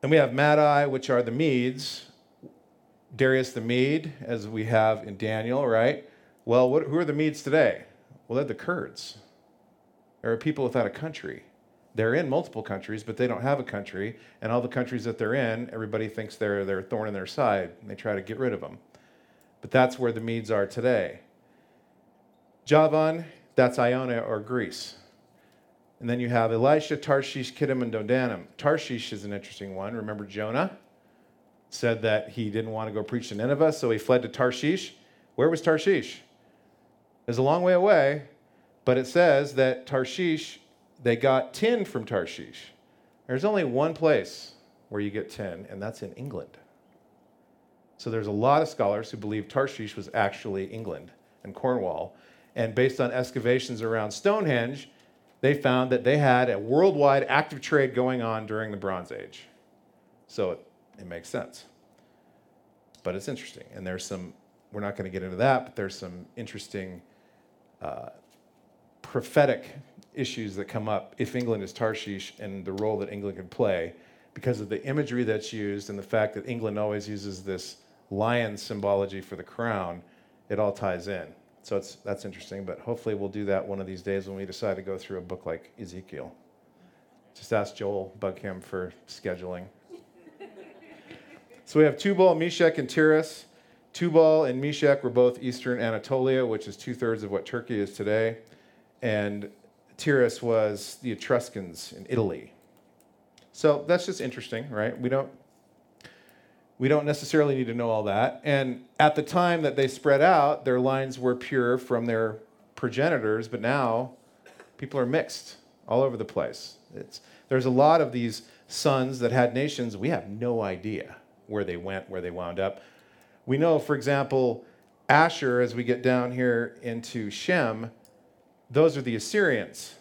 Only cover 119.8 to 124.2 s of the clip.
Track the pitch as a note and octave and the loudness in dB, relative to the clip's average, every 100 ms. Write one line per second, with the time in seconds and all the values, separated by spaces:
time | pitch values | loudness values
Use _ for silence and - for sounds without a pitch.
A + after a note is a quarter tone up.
119.8 | A#2+ G2+ B2 E3 G2 G#2 B2 A#2 G2+ F#2 | -6 -4 -2 -2 -4 -6 -2 -2 -2 -4
120.8 | G#2 G#2 - - _ _ - G#2+ F#2 F2 | -6 -6 -8 -16 _ _ -8 -4 -4 -4
121.8 | F#2 F#2+ F#2 F#2+ F2+ F2 F2 F2+ G2 - | -6 -8 -6 -8 -6 -6 -8 -2 -4 -4
122.8 | - - _ _ _ _ - C3+ E3 D#3 | -18 -20 _ _ _ _ -4 2 4 2
123.8 | - C#3+ B2 C#3 | 2 -2 2 0